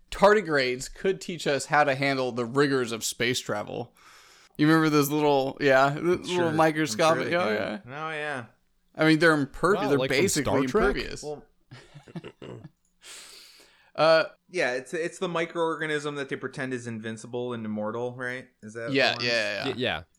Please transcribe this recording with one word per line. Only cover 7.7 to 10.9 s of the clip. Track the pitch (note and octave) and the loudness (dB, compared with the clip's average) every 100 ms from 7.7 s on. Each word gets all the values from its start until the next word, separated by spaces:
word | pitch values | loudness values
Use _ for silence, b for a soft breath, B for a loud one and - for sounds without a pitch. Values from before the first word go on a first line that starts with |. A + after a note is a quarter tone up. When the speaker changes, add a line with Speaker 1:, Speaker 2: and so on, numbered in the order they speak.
| G#3 A#2+ | -8 -12
Speaker 2:
Oh, | C#3+ D#3+ | -12 -8
yeah. | D3+ D3+ C3 A2+ _ _ _ _ - | -6 -6 -8 -10 _ _ _ _ 0
Speaker 1:
I | D#3 | 4
mean, | D#3 | 6
they're | E3 D3+ | 6 4
impervi-, | C3+ - E3+ G3 | 0 0 0 2
Speaker 3:
Wow, | E3+ | 2
Speaker 1:
they're | C#3+ | 2
Speaker 3:
like | C3+ | 2
from | C3+ | 2
Speaker 1:
basically | F#3+ D#3 | 2 0
Speaker 3:
Star | A#2 A3+ C3 | 0 0 0
Trek? | - - | 2 0